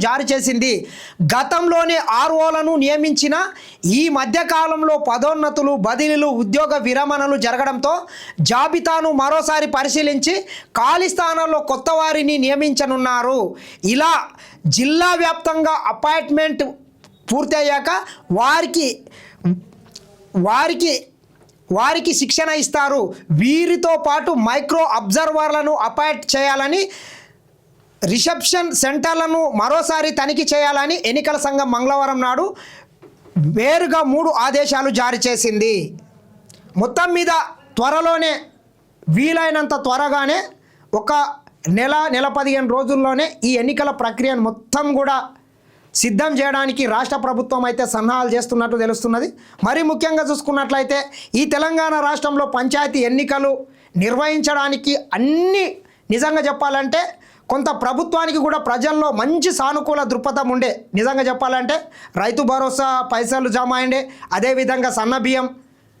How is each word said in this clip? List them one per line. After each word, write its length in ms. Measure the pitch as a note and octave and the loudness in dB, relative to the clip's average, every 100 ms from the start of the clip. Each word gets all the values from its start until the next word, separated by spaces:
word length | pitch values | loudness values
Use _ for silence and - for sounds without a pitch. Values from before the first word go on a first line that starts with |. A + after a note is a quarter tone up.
| A3+ | 2
జారీ 220 | C4 C4+ | 0 0
చేసింది. 400 | C4+ B3+ A#3+ B3+ G#3 - - - - D#3 B3 | 0 0 2 2 0 -4 -16 -10 -2 2 2
గతంలోనే 640 | C#4 E4+ F4 E4+ E4 E4 A3 A3+ | 2 2 2 2 4 2 2 2
ఆర్ఓలను 540 | D#4 D#4+ D#4+ D#4 D#4 D#4+ C4+ | 2 4 2 2 0 2 2
నియమించిన 500 | D4+ D#4 D4 D4 D#4 F#4+ - - - E3+ B3 | 2 2 0 0 0 -2 -8 -20 -6 0 2
ఈ 40 | D#4+ C4+ | 2 0
మధ్యకాలంలో 760 | B3 E4 E4 D#4+ D#4+ D#4 D#4 D4+ D4 | 0 -2 0 2 2 0 0 0 0
పదోన్నతులు, 680 | A#3 C#4+ D#4 D4 D4 C#4 C#4 G#3 | 0 0 0 -2 0 0 0 0
బదిలీలు, 420 | A#3+ D4+ D4+ D4 A#3 | 0 0 2 0 0
ఉద్యోగ 320 | G#3 C#4 D4+ D4 A#3 | 0 0 0 0 0
విరమణలు 500 | C4 C#4+ C#4+ C#4 B3+ A#3 | 0 0 0 0 0 0
జరగడంతో 480 | B3 C#4 B3 C#4 F4 F4 - - - | 0 -2 0 0 -2 -6 -16 -10 -2
జాబితాను 680 | D#3 A#3+ D#4 E4+ E4 D#4+ D#4+ C#4 | 0 2 2 0 0 0 2 2
మరోసారి 440 | C4+ D#4 D#4 D#4 D4+ C#4 | 2 2 2 0 0 -2
పరిశీలించి 580 | C#4 D#4 D4 C#4 D4+ F#4+ - - - A#3 | 0 0 0 0 0 -2 -6 -16 -6 0
ఖాళీ 300 | B3 E4+ F#4 | 2 2 0
స్థానాల్లో 500 | F4+ E4+ E4 D#4+ D#4 D4+ | 0 0 2 2 0 0
కొత్త 180 | C4 D#4+ D#4+ | -2 2 2
వారిని 360 | D#4+ D#4 C#4+ D4 C4 | 2 2 2 2 2
నియమించనున్నారు. 960 | C#4 D4+ C4 C#4 C4 B3+ B3 B3 C4 F#3 - - - F#3+ | 2 2 0 0 0 0 0 0 0 -2 -6 -20 -6 -2
ఇలా 200 | B3+ D#4+ D4+ - - - - D#3 E3+ | 2 4 2 -2 -14 -20 -6 0 2
జిల్లా 340 | C4 D#4+ F4 F4 | 2 2 2 2
వ్యాప్తంగా 520 | E4+ E4 E4 D#4+ D#4+ D#4 G#3+ | 0 0 -2 0 0 0 -2
అపాయింట్‌మెంట్ 680 | G#3+ D4+ D#4+ D4 D4 D#4 D4 C#4 - - _ - _ - | -2 0 0 0 0 0 -2 -6 -8 -20 _ -20 _ -4
పూర్తయ్యాక 580 | B3+ D4 D4+ D4 C#4 D#4+ F#4+ - - - F#3 | -2 0 0 2 0 0 -4 -6 -12 -4 2
వారికి, 500 | B3+ D#4+ E4+ E4 C4+ - - - - - F3 F3+ - - - - - - - F#3+ F#3+ | 4 2 2 0 -2 -4 -14 -20 -20 -4 -2 -2 -6 -20 -20 -20 -20 -20 -6 -2 2
వారికి, 480 | B3 D#4+ E4+ E4+ C4+ - _ _ _ _ _ - | 2 2 0 0 -2 -8 _ _ _ _ _ -4
వారికి 440 | F#3+ C4 E4 E4+ B3 | 0 2 2 0 0
శిక్షణ 280 | C4 D#4 D#4+ D#4 | 0 0 0 0
ఇస్తారు. 400 | - D4 C#4 C#4 G3 - - D#3 | 0 0 0 0 -2 -6 -2 2
వీరితో 520 | A#3+ D#4+ E4+ F4 E4+ D#4+ D4 | 2 2 2 2 2 2 2
పాటు 240 | D4 F4 C#4+ A3 | 0 0 0 2
మైక్రో 360 | C#4 D4 D#4+ E4 A3 | 0 0 0 2 0
అబ్జర్వర్లను 760 | G3+ B3 D#4+ D#4 D4+ D4+ D4 D4+ A3+ | 0 0 2 0 0 0 0 0 -2
అపాయింట్ 360 | - D4+ D4+ - | 0 -2 -2 -2
చేయాలని, 480 | C4+ C#4 C4+ C#4 F#4 G4 - - - - _ _ _ _ _ _ - F#3 | 0 0 0 0 -2 -2 -8 -20 -20 -20 _ _ _ _ _ _ -6 -2
రిసెప్షన్ 580 | A#3 E4 E4 - F4+ E4+ - | 0 0 -2 -2 0 -2 -2
సెంటర్లను 600 | C4 D4 E4 E4 D#4+ E4 D#4 G#3+ | -2 0 0 0 0 0 0 0
మరోసారి 500 | A#3 D#4+ E4 D#4+ D#4 D4+ | 0 0 0 -2 -2 -2
తనిఖీ 280 | C#4 D4 D4+ | -2 -2 0
చేయాలని 440 | D4 C#4+ C#4+ C#4+ E4+ A3 | 2 2 0 0 -2 -2
ఎన్నికల 320 | C4+ D4 D4 C#4 | -2 -2 -2 -2
సంఘం 240 | C#4 C4 A#3+ | -2 0 0
మంగళవారం 440 | C4 C#4 C#4 C4 B3+ | 0 0 0 0 -2
నాడు 220 | B3+ F#4+ F#4+ - - - _ - - - F3 D3 F#3 | -2 -4 -6 -20 -20 -20 _ -20 -20 -6 -2 0 0
వేరుగా 440 | C4 E4+ E4+ D#4+ C#4+ | 2 2 2 0 2
మూడు 160 | C#4+ E4 B3+ B3+ | 2 0 0 0
ఆదేశాలు 420 | C#4 C#4+ C4+ C#4 A3 | 2 0 0 0 0
జారీ 220 | B3 A#3+ B3 | 0 0 -2
చేసింది. 460 | A3+ A#3 G#3+ A3 G3+ D3+ - - - - - - - - F3+ | 0 0 0 0 0 -4 -12 -20 -20 -20 -20 -20 -20 -8 -2
మొత్తం 260 | A#3+ B3 F4 F4 | 0 0 0 2
మీద 140 | E4+ E4 - - - - | 2 0 -2 -10 -10 -2
త్వరలోనే, 560 | B3+ D#4 E4 E4 D#4+ D4 - _ _ _ _ _ - F3 | 0 2 0 0 0 -2 -8 _ _ _ _ _ -2 0
వీలైనంత 580 | D4+ E4 D#4+ D#4 D4 C#4+ C4+ | 2 2 0 0 -2 -2 0
త్వరగానే, 520 | B3+ C#4+ C#4+ C#4 F4 - - _ _ - | 0 0 0 0 -2 -4 -14 _ _ -6
ఒక 200 | G#3+ G#3 G3 F#3 - - _ E3 G3 | -4 0 0 0 -6 -18 _ -2 0
నెల, 200 | C4 D4+ D#4 | 2 0 0
నెల 160 | B3+ C#4 | 0 0
పదిహేను 420 | C#4 C#4 C4+ B3+ | 0 0 0 0
రోజుల్లోనే 520 | B3 C4 C4+ C4+ C4 D#4+ - | 0 0 0 0 0 -2 -2
ఈ 80 | A#3 B3 | -2 0
ఎన్నికల 280 | A#3+ C4 C#4+ C#4+ | 0 0 -2 -2
ప్రక్రియను 400 | A#3 A3 C4 B3+ A3 | -4 -2 -2 0 -2
మొత్తం 380 | A3 - C#4+ D4 C#4 | -4 -6 -2 0 0
కూడా 180 | C#4 C4 - - _ _ _ _ _ - | 0 -2 -4 -16 _ _ _ _ _ -4
సిద్ధం 300 | A#3 G3+ D#4 C4+ | 0 0 0 0
చేయడానికి 440 | C#4 C4+ C4+ C4+ B3+ | 0 0 -2 0 0
రాష్ట్ర 240 | A3 B3+ C#4 C4 | 0 -2 -2 -2
ప్రభుత్వం 380 | A#3+ B3 B3+ B3 | -2 -2 -2 0
అయితే 180 | A#3+ B3 | -2 -2
సన్నాహాలు 360 | A3 A3+ B3+ B3 A#3+ | 0 0 0 0 0
చేస్తున్నట్టు 420 | A#3+ A#3 A#3 A#3 | 0 -2 0 0
తెలుస్తున్నది. 440 | A3+ A3 A#3 A3+ D4+ - - - | 0 0 -2 -2 -4 -8 -18 -4
మరి 180 | F#3+ D4+ D#4 | 0 2 0
ముఖ్యంగా 340 | D#4 D#4+ D#4 D4 | 0 0 0 0
చూసుకున్నట్లయితే, 680 | D4 D4 C#4 C4+ C4+ C4+ C#4 C#4 - - A3+ | -2 -2 -2 0 0 0 -2 -4 -12 -4 0
ఈ 100 | D4+ | 0
తెలంగాణ 480 | D4 D#4+ D#4+ D#4+ D#4 D4 | 2 0 0 0 2 0
రాష్ట్రంలో 380 | D4 D4 C#4+ C#4 B3 | 0 0 0 0 -2
పంచాయతీ 420 | B3+ C#4+ C#4+ C#4+ A#3+ | 0 0 0 0 2
ఎన్నికలు 420 | C4 C#4+ C#4 C#4 C4+ - - - F3 | 0 0 0 0 -2 -6 -20 -6 -2
నిర్వహించడానికి 880 | G#3 A#3+ D4+ D#4 C#4+ C#4+ C#4 C#4 C#4+ C#4+ - F#3+ | 0 0 0 0 0 0 0 -2 -2 -2 -2 0
అన్ని, 480 | C4 D#4+ F#4 G4 F#4 - - _ - | 2 2 2 2 -2 -6 -18 _ -4
నిజంగా 280 | A#3 D4+ D#4 C#4+ | 0 0 0 0
చెప్పాలంటే, 520 | C#4+ C#4+ C4+ C4+ E4 F4 - - - - | 0 0 0 0 0 -2 -8 -20 -14 -4
కొంత 200 | C4+ D4+ C#4+ | -2 0 -2
ప్రభుత్వానికి 560 | B3 C4 E4+ E4 D#4+ D#4 D4+ | -2 -2 -2 -2 0 0 0
కూడా 140 | D4 B3 | 0 -2
ప్రజల్లో 400 | A#3+ D4 D4+ D4+ A3 | -2 0 0 0 0
మంచి 300 | C4 E4 F4 D#4 | 0 0 0 0
సానుకూల 440 | C4+ D4 D4 D4 | 0 -2 -2 -2
దృక్పథం 440 | B3+ B3 C#4 C4+ B3+ B3+ | 0 -2 -2 -2 0 0
ఉండే. 160 | B3 - - F#3+ | -2 -4 -4 -2
నిజంగా 280 | A#3+ C4+ B3+ | 0 0 0
చెప్పాలంటే, 440 | C4 C4 B3+ B3 D#4+ - - - F3+ | 0 0 0 0 -2 -4 -20 -8 -4
రైతు 180 | G#3+ A#3 C4 | -2 0 0
భరోసా 360 | C4 C4 C4 C4+ B3+ B3+ | 0 0 -2 0 0 0
పైసలు 360 | A#3+ A#3 C4 B3+ A#3+ | -2 0 -2 0 0
జమ 160 | B3+ | 0
అయ్యండే, 280 | B3+ B3+ C4 C4 - - | 0 0 -2 -4 -12 -6
అదేవిధంగా 560 | F#3 B3 C4 C4 C4 B3+ | -2 0 0 0 0 0
సన్న 280 | A#3 A3 C4 | 0 0 0
బియ్యం, 320 | A#3+ C4 B3+ - - _ _ _ | 0 0 -2 -8 -20 _ _ _